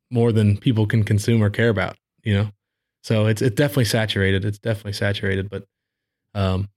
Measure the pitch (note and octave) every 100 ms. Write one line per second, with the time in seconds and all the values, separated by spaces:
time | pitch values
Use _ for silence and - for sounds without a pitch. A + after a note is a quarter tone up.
0 | - A#2+ A#2 A2 G#2 G2+ C#3 A2 G#2 A2+
1 | G#2 G#2+ A2 A#2 G#2 G2+ A#2 G2 F2+ -
2 | _ _ A2+ G2+ G#2 G2+ _ _ _ _
3 | - A2 G#2+ A2 C3 G#2 D3 C#3+ A#2 A#2+
4 | A2 G#2 F#2+ G2 G#2 G#2 A2 G#2 G#2 G2
5 | G2+ G2+ G2+ F#2+ G2 G2 - _ _ _
6 | _ _ _ G#2 F#2+ F#2 G2+